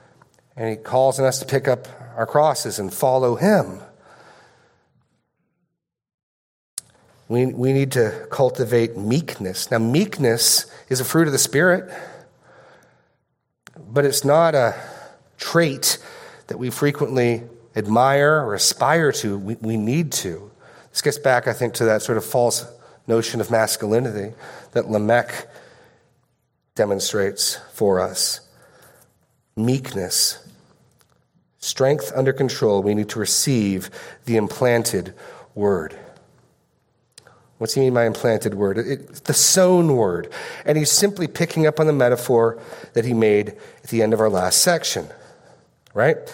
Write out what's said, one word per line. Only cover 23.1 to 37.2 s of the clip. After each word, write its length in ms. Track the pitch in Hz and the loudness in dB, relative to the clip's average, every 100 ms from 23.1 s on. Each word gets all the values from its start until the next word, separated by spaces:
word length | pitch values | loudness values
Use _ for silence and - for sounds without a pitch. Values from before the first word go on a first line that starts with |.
| 113 113 120 | -2 0 -4
of 80 | 107 | -2
masculinity 840 | 117 110 - 107 113 127 104 101 120 - - - | 0 0 -2 -2 0 -2 -6 -10 -12 -20 -20 -6
that 180 | 120 110 | -4 -2
Lamech 560 | 107 104 120 - - - - - - _ _ _ _ _ _ _ _ _ | 0 2 0 0 -8 -16 -20 -20 -20 _ _ _ _ _ _ _ _ _
demonstrates 840 | - 104 98 - 107 98 98 - - - | -2 0 -2 -2 -2 -2 -2 -4 -6 -12
for 280 | - 104 92 | -2 2 2
us. 400 | 90 - - - - _ _ _ - _ _ _ _ _ _ | 0 -2 -4 -6 -12 _ _ _ -20 _ _ _ _ _ _
Meekness, 920 | - 113 135 127 98 90 - - - - - _ _ _ _ _ _ _ _ _ _ | -2 0 0 -2 -8 -4 -2 -2 -4 -16 -20 _ _ _ _ _ _ _ _ _ _
strength 520 | - - 135 147 - | -8 0 2 0 -2
under 180 | 131 135 | -2 -2
control. 500 | 131 135 - 113 101 | 0 -2 0 0 2
We 120 | 98 | 0
need 160 | 107 104 | 0 -2
to 80 | 113 | -4
receive 720 | 98 - - 127 101 95 - - - - | -2 -2 0 0 0 -2 -6 -14 -20 -12
the 120 | - 113 | -2 0
implanted 760 | 104 - 127 120 110 98 87 - - - - | 0 0 2 2 0 -4 -6 -12 -20 -20 -16
word. 400 | - 101 92 78 - - - _ _ _ _ _ _ _ _ _ - | -2 0 0 -4 -12 -20 -20 _ _ _ _ _ _ _ _ _ -20